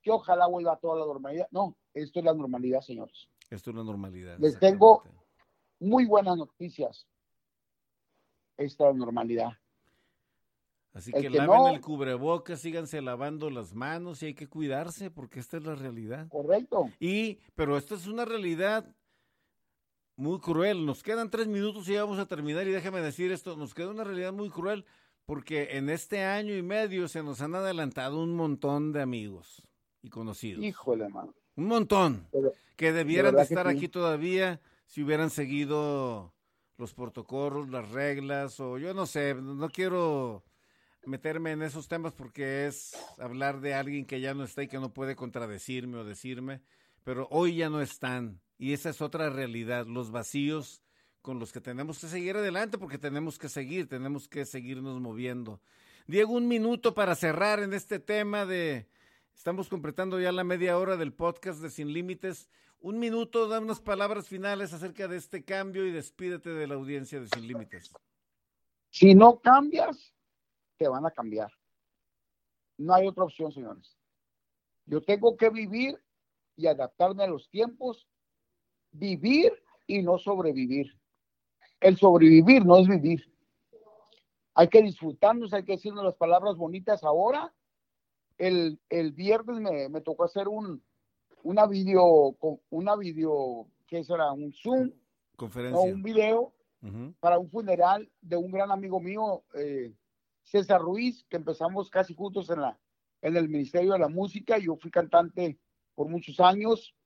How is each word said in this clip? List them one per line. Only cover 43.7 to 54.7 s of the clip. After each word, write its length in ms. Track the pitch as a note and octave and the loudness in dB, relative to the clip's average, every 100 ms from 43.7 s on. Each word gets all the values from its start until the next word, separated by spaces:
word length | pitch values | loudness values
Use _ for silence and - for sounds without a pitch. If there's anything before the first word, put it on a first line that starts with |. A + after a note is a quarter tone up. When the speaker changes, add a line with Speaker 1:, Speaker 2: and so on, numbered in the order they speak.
| C#3 | -6
Speaker 2:
alguien 300 | C#3 C#3+ C3 | -6 -10 -10
que 140 | C3 | -8
ya 120 | C3+ | -8
no 100 | C#3 | -8
está 200 | B2+ - | -10 -10
y 40 | C#3 | -10
que 120 | C3+ | -10
no 120 | C3 | -10
puede 220 | C3 C3+ B2 | -10 -10 -10
contradecirme 800 | B2 A#2+ A2+ G2 - B2+ B2 A#2+ | -12 -10 -10 -12 -10 -10 -10 -12
o 60 | |
decirme, 580 | G#2 G2 B2+ B2+ C3 C3 _ _ _ _ | -14 -14 -14 -12 -12 -14 _ _ _ _
pero 240 | - B2+ C3+ | -10 -8 -2
hoy 280 | D3+ F3 E3 | 0 0 0
ya 120 | D#3+ | -4
no 100 | D3+ | -4
están, 600 | C#3 - B2+ B2+ A#2 F2+ _ _ | -6 -8 -8 -6 -10 -14 _ _
y 160 | C3 | -8
esa 160 | C#3+ E3 | -6 -8
es 120 | - | -8
otra 280 | D3+ D#3+ D#3 | -8 -6 -6
realidad, 560 | C3+ B2+ A#2 A2+ B2 A2+ | -6 -8 -8 -6 -6 -6
los 260 | A#2+ A#2 | -8 -8
vacíos 720 | A#2 - C#3+ C#3+ D#3 C3 - _ _ _ _ | -10 -8 -4 -4 -4 -10 -20 _ _ _ _
con 180 | - B2+ | -14 -12
los 120 | A2+ | -12
que 80 | B2 | -14
tenemos 380 | B2+ B2 D3+ D#3 | -12 -10 -10 -12
que 80 | E3 | -12
seguir 300 | F3+ F3+ G3+ | -8 -6 -4
adelante, 400 | G3+ F3+ A3 G3+ | -4 -4 -8 -10
porque 200 | F3 C#3 | -12 -12
tenemos 400 | C#3+ C#3+ D#3+ - | -8 -8 -8 -10
que 120 | D3 | -14
seguir, 380 | C#3+ C3 F3+ D3+ | -12 -8 -8 -8
tenemos 400 | C3 C3+ C#3+ - | -10 -10 -10 -12
que 180 | D3 C3+ | -12 -12
seguirnos 540 | C3+ B2 | -12 -14